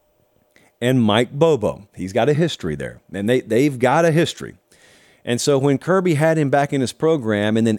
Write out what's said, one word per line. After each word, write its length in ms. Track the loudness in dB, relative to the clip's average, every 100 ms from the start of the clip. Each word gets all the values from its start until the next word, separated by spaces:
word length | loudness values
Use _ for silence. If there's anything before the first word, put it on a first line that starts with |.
| _ _ _ _ _ _ _ -6
and 200 | 0 2
Mike 300 | 2 2 0
Bobo. 560 | 0 2 2 -2 -6 -12
He's 180 | -12 -6
got 160 | -2 0
a 60 |
history 400 | 0 -2 -4 -8
there, 260 | -6 -8 -14 _
and 160 | -6 -2
they, 140 | -2
they've 360 | 0 0 0 0
got 260 | 0 2
a 60 | 2
history. 460 | 2 -2 -4 -16 -18 _ _ _ _ _ _
And 160 | -6 -4
so 160 | 0 2
when 200 | 2 0
Kirby 360 | 0 0 2
had 220 | 2 2 0
him 140 | 0
back 220 | 0 0
in 80 | -2
his 120 | -4
program 640 | -2 0 0 0 0 2 2
and 80 |
then 140 | 2